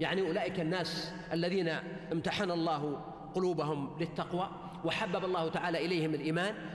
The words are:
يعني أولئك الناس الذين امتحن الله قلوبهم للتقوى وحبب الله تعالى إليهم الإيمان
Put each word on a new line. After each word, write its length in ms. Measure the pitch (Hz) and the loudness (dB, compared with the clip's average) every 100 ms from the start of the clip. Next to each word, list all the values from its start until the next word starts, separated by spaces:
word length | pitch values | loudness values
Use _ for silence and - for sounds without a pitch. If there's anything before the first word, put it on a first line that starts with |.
يعني 200 | 151 180 | 0 2
أولئك 400 | 185 190 185 185 | 2 2 0 0
الناس 520 | 160 185 165 - 160 - - | 0 0 0 -2 -4 -8 -4
الذين 360 | 165 175 190 170 151 - - - | 0 2 2 2 0 -4 -8 -2
امتحن 380 | 160 175 165 196 | -2 0 0 2
الله 580 | 170 165 151 147 139 - - - | 2 2 2 0 -2 -6 -10 -6
قلوبهم 600 | 185 185 160 147 147 135 143 | 0 2 2 2 0 -2 -2
للتقوى 500 | 165 - 165 175 190 - - - | -2 -2 -2 -2 -2 -4 -10 -4
وحبب 400 | 165 - 202 190 | -2 0 0 0
الله 240 | 185 180 160 | 2 2 2
تعالى 380 | 160 175 165 165 | 0 0 2 2
إليهم 280 | 180 160 | 2 2
الإيمان 400 | 151 156 160 190 214 - | 2 2 2 0 -2 -6